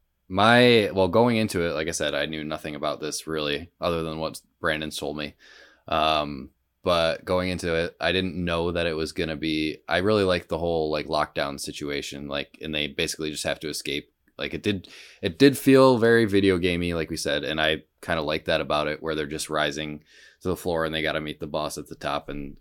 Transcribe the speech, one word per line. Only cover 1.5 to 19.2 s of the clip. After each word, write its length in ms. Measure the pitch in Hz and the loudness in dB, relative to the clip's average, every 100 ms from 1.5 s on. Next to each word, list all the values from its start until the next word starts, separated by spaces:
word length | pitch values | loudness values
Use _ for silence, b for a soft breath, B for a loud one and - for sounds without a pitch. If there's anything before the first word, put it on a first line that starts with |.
| 95 | 0
it, 120 | 85 | -2
like 120 | 76 80 | -2 -4
I 60 | |
said, 220 | 80 76 | -2 -2
I 120 | 71 76 | -2 -4
knew 160 | 78 | -4
nothing 320 | 76 76 80 | -6 -8 -8
about 260 | 73 76 71 | -6 -4 -4
this 280 | 76 - - | -6 -8 -6
really, 420 | 80 73 73 85 _ | -4 -2 -4 -6 _
other 220 | 87 85 | -2 -2
than 160 | 80 78 | -4 -4
what 220 | 78 - _ _ | -6 -8 _ _
Brandon 300 | 85 78 78 | -2 -2 -4
told 260 | - 73 73 | -6 -6 -6
me. 180 | 73 - b b b b - | -8 -12 b b b b -4
Um, 640 | 80 78 78 73 69 65 _ _ _ | 0 2 2 0 -6 -12 _ _ _
but 420 | 95 87 82 - | 0 2 2 0
going 260 | - 92 90 | -2 -2 0
into 220 | 90 90 | -2 -2
it, 200 | 82 85 - | 0 -2 -2
I 100 | 82 | 0
didn't 240 | 90 95 | 0 0
know 380 | 82 87 85 87 | -2 -2 0 0
that 140 | 85 85 | 0 -2
it 80 | 78 | -2
was 160 | 78 | -4
gonna 240 | - 82 76 | -4 -4 -4
be, 420 | 80 78 78 - - | -2 0 -2 -4 -2
I 100 | 85 | 0
really 260 | 95 107 | 2 4
liked 240 | 95 87 - | 4 2 0
the 100 | 82 | -2
whole, 320 | 85 82 78 | 0 0 0
like, 160 | 76 71 | -2 -2
lockdown 540 | 78 73 - 71 71 | -2 -2 -2 -4 -4
situation, 680 | - - 73 71 71 71 71 | -10 -8 -6 -6 -8 -10 -8
like, 320 | 71 69 _ | -8 -8 _
and 140 | 78 | -6
they 140 | 76 76 | -4 -4
basically 420 | 69 80 - 78 | -2 -4 -2 -6
just 140 | 73 | -4
have 160 | - 71 | -4 -4
to 80 | 78 | -6
escape. 420 | 73 - 69 - _ _ - | -8 -6 -6 -8 _ _ -10
Like, 180 | 69 | -8
it 80 | 80 | -4
did, 260 | 104 101 - B B B | -2 -2 -6 B B B
it 160 | 98 87 | -6 6
did 180 | 139 131 | 6 6
feel 420 | - 135 131 123 | 6 8 8 6
very 260 | 113 117 | 6 6
video 340 | 110 98 98 92 | 6 4 4 4
gamey, 360 | 90 87 87 | 2 0 0
like 160 | 85 80 | -2 -4
we 60 | 80 | -4
said, 280 | - 73 | -2 -2
and 160 | 69 78 | -2 0
I 220 | 78 80 - _ | 0 0 -4 _
kinda 200 | - 82 | -4 -2
like 220 | 73 78 - | 0 -4 0
that 140 | 80 | -2
about 280 | 71 73 76 | 0 -2 -2
it, 140 | 76 | -4
where 120 | 80 | -4
they're 120 | 78 | -4